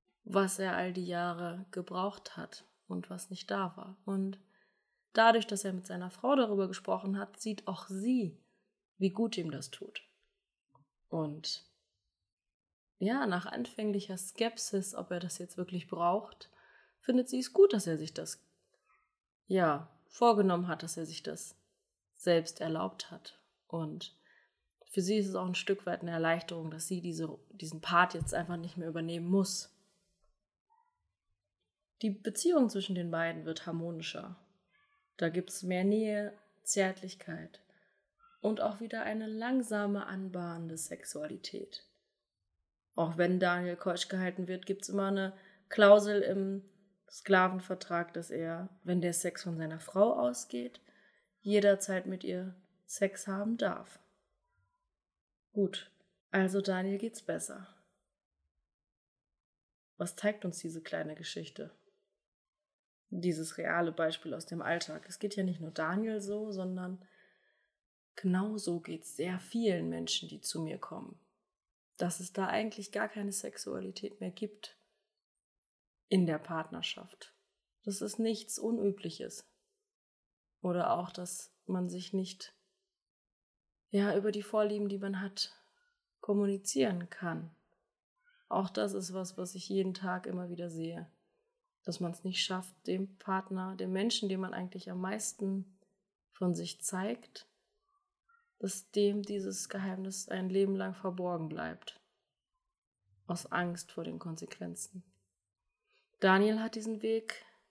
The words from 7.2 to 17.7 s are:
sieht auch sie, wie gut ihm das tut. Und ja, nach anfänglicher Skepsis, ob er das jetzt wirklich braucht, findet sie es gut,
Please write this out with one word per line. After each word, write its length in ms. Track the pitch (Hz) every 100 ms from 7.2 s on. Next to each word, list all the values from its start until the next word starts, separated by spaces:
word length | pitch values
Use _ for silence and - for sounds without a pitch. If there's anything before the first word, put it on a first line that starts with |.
| 196 -
sieht 260 | 220 202 -
auch 220 | 180 -
sie, 500 | 190 220 254 185 - _ _ _ _ _ _
wie 120 | 190
gut 280 | 190 226 190
ihm 120 | 160
das 200 | - -
tut. 320 | - - - - _ _ _ _ _ _ - _ _ _
Und 560 | 165 151 151 - - - _ _ _ _ _ _ _ _ _ _ _ _ _
ja, 280 | 190 262 240
nach 200 | 180 175
anfänglicher 680 | - 240 - 214 202 196 185
Skepsis, 800 | - - 226 226 - 196 190
ob 160 | - 175
er 100 | 175
das 180 | 175 -
jetzt 180 | 180 -
wirklich 320 | 180 180 -
braucht, 640 | 170 175 196 208 - - _ - - _ _
findet 280 | - 247 247
sie 120 | 254
es 120 | 254
gut, 200 | - 403